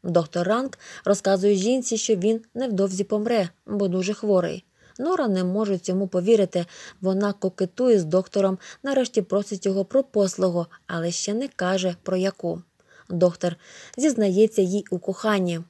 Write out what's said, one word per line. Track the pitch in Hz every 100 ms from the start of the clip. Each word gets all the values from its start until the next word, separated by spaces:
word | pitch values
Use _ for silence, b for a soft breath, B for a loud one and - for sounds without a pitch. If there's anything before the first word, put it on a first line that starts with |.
Доктор | 180 170 156 175 175
Ранк | 220 269 - B B
розказує | - 196 196 190 202
жінці, | 196 208 262 247 220
що | - 202
він | 202 226 -
невдовзі | 233 262 190 196 190
помре, | 196 214 214 233 175 _ -
бо | 208 196
дуже | 185 185
хворий. | 208 214 185 170 180 _ b b -
Нора | 294 359 254
не | 185
може | 180 196 214 185
цьому | - 185 190
повірити. | 185 180 220 185 180 175 B B B
Вона | 185 190 202
кокетує | 196 185 - 180 - 254 214
з |
доктором, | 156 180 185 202 196 190 B B
нарешті | 277 269 247 220
просить | 180 202 202 196 196
його | 190
про | 185 269
послугу, | 269 214 196 - 185 175 170 B -
але | 170 170
ще | 170 -
не | 214 277
каже, | - 180 190 185 170
про | - 185
яку. | 190 - 170 165 - _ b b b
Доктор | 175 180 175 175 170 B B B -
зізнається | 302 233 202 185 220 214
їй | 185 202 -
у | 180
коханні. | - 185 214 202 180 165